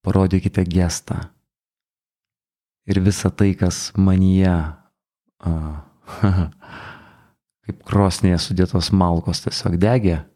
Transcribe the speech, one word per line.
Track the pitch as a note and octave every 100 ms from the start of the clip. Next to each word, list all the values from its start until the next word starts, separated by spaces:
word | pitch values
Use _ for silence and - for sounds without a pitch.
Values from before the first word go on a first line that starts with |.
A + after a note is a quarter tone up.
Parodykite | - F#2+ F#2+ F#2 F2+ - F2+
gestą. | F2+ F2 - - - - _ _ _ _ _ _ _ _ _ _ _ _ _ _ _ -
Ir | F#2+
visa | F#2 F#2+ F#2+
tai, | - G2+
kas | F#2 F2+ - - -
manyje, | F#2+ F#2 F#2+ F#2+ F#2 F2 D#2 D#2 _ _ _ _ _ _
a, | F2+ D#2+ D2+ D2+ - _ - -
<laughs> | G#2 F#2 E2 - - - - - - _ _ _ _ _ -
kaip | F#2+
krosnyje | - G2+ G2 - F#2+ F2
sudėtos | - F2+ F#2 F2+ - G2
malkos | F2 E2+ - -
tiesiog | - - - E2+
degė | G#2 B2+ G2+ E2 -